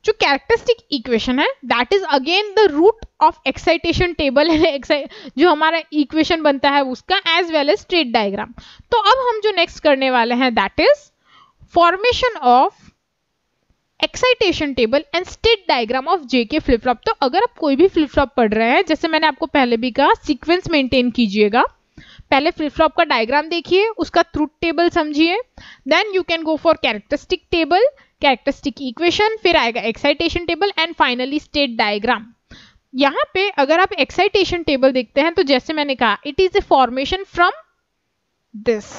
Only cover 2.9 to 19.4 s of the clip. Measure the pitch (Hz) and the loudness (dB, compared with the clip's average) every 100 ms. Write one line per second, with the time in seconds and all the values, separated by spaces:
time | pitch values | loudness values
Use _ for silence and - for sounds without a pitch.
2.9 | - - _ 320 - 269 - - 339 339 | 2 -14 _ 0 2 -8 -4 -2 0 0
3.9 | - 359 320 285 262 320 311 330 277 - | 0 -2 0 0 2 2 2 2 0 -4
4.9 | 294 302 - 285 - 349 302 311 330 302 | -4 -4 -16 -14 2 2 4 2 0 -4
5.9 | 302 277 311 311 330 302 277 285 285 269 | -2 -2 0 0 2 0 2 2 0 -2
6.9 | 254 - 381 339 339 349 311 285 392 - | -6 -2 -2 0 -2 0 0 0 -2 0
7.9 | 349 262 233 202 202 226 - - - _ | -2 0 0 -2 -4 -10 -16 -20 -20 _
8.9 | 480 392 523 494 440 415 370 349 - 302 | 0 2 2 0 -2 -2 0 -2 0 0
9.9 | 269 262 254 226 247 262 220 196 - 392 | 2 2 0 0 0 0 0 -2 2 2
10.9 | 587 _ _ _ _ _ _ - 349 339 | 2 _ _ _ _ _ _ -4 2 2
11.9 | 370 440 - 508 392 254 247 349 _ - | 2 -2 0 -2 0 4 4 2 _ -20
12.9 | _ _ _ _ _ _ _ _ _ _ | _ _ _ _ _ _ _ _ _ _
13.9 | _ 311 - 508 494 392 - 302 262 220 | _ -6 -2 0 2 0 -2 -4 -2 0
14.9 | 277 311 339 370 - 440 427 - 277 226 | 0 -2 -6 -6 -2 0 0 0 -2 -2
15.9 | 262 277 370 254 254 226 311 - 233 254 | -4 -2 -4 0 -2 0 -2 0 0 0
16.9 | 240 - 453 269 330 480 - 302 269 381 | -2 -4 -2 0 0 -2 -2 -2 2 2
17.9 | 349 294 - 277 - 220 214 226 311 370 | 2 0 0 -2 0 0 0 2 0 0
18.9 | 311 330 311 311 269 | -2 -2 0 0 -2